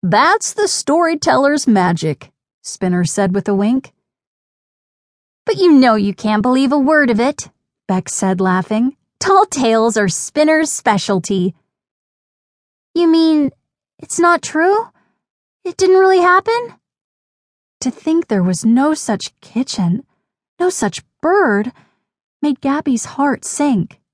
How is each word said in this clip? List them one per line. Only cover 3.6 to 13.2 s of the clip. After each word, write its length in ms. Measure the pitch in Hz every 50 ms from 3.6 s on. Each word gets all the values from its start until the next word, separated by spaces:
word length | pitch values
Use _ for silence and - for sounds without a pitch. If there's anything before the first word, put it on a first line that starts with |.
| 202 214 247 262 262 - _ _ _ _ _ _ _ _ _ _ _ _ _ _ _ _ _ _ _ _ _ _ _ _ _ _ _ _ _ _ _
"But 140 | - 427 -
you 120 | 392 359
know 240 | 311 269 262 254 220
you 200 | 214 202 202 190
can't 280 | - - 214 214 208 208
believe 300 | 254 254 262 269 269 277
a 60 | 294
word 320 | 269 269 311 302 294 240
of 100 | 233 208
it," 300 | 233 269 294 - - - _ _ _ _ _ _ _
Beck 220 | - 190 185 180 -
said, 320 | - - - 190 190 185
laughing. 560 | 190 185 185 185 180 - 214 214 240 262 - _ _ _ _ _
"Tall 240 | - 381 381 392 415
tales 520 | 392 - 277 254 226 220 226 220 233 220 220
are 100 | 208 190
Spinner's 640 | 165 - - - _ 294 302 302 311 311 320 302 -
specialty." 840 | - - - 208 196 - - 202 185 160 - 202 190 175 185 165 _ _ _ _ _ _ _ _ _ _ _ _ _ _ _ _ _ _ _ _ _ _ _ _ _ _ _ _
"You 120 | 339 349
mean 440 | 330 320 330